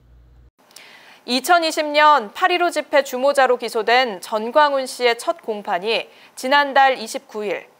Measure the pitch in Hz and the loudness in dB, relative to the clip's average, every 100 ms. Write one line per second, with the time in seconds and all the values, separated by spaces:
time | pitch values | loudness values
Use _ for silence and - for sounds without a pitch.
0 | _ _ _ _ _ _ _ - - - | _ _ _ _ _ _ _ -20 -20 -20
1 | - - - 254 262 349 320 320 302 294 | -20 -18 -6 -4 2 2 2 -2 -2 4
2 | 302 285 208 - 359 359 349 302 285 294 | 6 4 2 -2 0 0 -2 -2 -2 0
3 | 277 247 277 277 254 247 226 226 208 247 | 0 -2 0 2 2 0 -4 -4 0 2
4 | 254 185 - 220 226 302 294 277 254 - | 2 -4 -8 -6 -2 2 2 0 -6 -2
5 | 240 233 - 339 - 208 202 180 202 220 | -2 -2 -4 -6 -6 -10 -6 -4 -2 -4
6 | - - - - 254 285 285 269 269 240 | -6 -16 -20 -10 0 2 2 4 4 2
7 | 220 269 - 214 208 156 - | -6 -12 -12 -10 -6 -8 -10